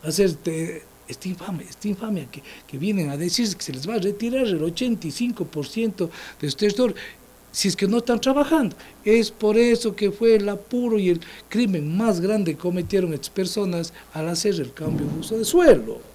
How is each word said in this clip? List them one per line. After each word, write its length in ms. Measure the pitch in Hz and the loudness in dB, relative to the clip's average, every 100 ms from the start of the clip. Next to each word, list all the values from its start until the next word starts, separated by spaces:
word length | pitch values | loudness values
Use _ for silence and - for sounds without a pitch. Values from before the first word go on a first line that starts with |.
hacer 240 | 160 170 190 | -2 2 2
este, 560 | 147 170 160 165 - - - - | 2 -6 -4 -6 -8 -16 -20 -18
esta 200 | - 185 | -12 -8
infamia, 380 | 175 - 170 - | -8 -8 -8 -10
esta 200 | - 208 | -8 -6
infamia 400 | 196 220 190 127 | -4 -4 -6 -6
que, 120 | 143 - - - | -14 -18 -20 -14
que 100 | 135 | -6
vienen 320 | 190 196 147 | -2 0 -2
a 80 | 143 | -2
decir 360 | 175 208 226 | -2 0 -2
que 80 | 170 | -4
se 100 | - | -10
les 160 | 131 160 | -8 -4
va 60 | |
a 40 | 226 | -2
retirar 460 | 190 202 226 262 | -2 -2 -2 0
el 180 | 233 165 | 0 0
ochenta 440 | 165 170 254 220 160 | -2 -2 -2 -2 -4
y 40 | |
cinco 320 | - 247 - | -4 -4 -4
por 240 | 160 151 135 | -6 -6 -6
ciento 440 | 220 226 - 170 - - - | -4 -4 -2 -6 -6 -18 -8
de 120 | 147 | -6
su 40 | |
territorio, 400 | 135 208 202 247 - - - - - - | 0 0 2 0 0 -12 -18 -20 -20 -12
si 160 | - 196 | -2 -2
es 80 | |
que 120 | 175 196 | 0 0
no 100 | 233 | 2
están 240 | 233 233 | 2 0
trabajando. 540 | 262 269 285 320 214 - - - | 2 2 4 4 2 -4 -20 -4
Es 280 | 208 226 220 | 4 4 4
por 260 | - 214 220 | 0 2 4
eso 380 | 240 233 233 | 6 4 0
que 160 | - 202 | 0 -2
fue 240 | 202 226 | 2 4
el 120 | 220 202 | 6 4
apuro 520 | 202 - 247 240 220 | -4 -4 -2 2 2
y 100 | 180 | 4
el 100 | 170 - - - | 2 -2 -20 -4
crimen 480 | 214 240 180 147 175 | 0 2 0 0 2
más 240 | 226 175 | 2 2
grande 300 | 185 214 170 | 0 0 0
que 80 | 143 | -2
cometieron 520 | 180 180 170 196 180 | -2 -2 0 0 0
estas 200 | 151 - | -4 -6
personas 600 | - 185 214 196 170 165 - - | -4 -4 -2 -2 -2 -6 -12 -14
al 160 | 160 160 | -8 -4
hacer 240 | 175 214 175 | -2 0 -2
el 100 | 127 | -6
cambio 360 | - 151 151 147 | -6 -4 -2 -4
de 120 | 160 | -6
uso 160 | - | -4
de 100 | 220 | -4
suelo. 520 | 220 349 339 208 - - - | 2 6 8 8 4 -10 -14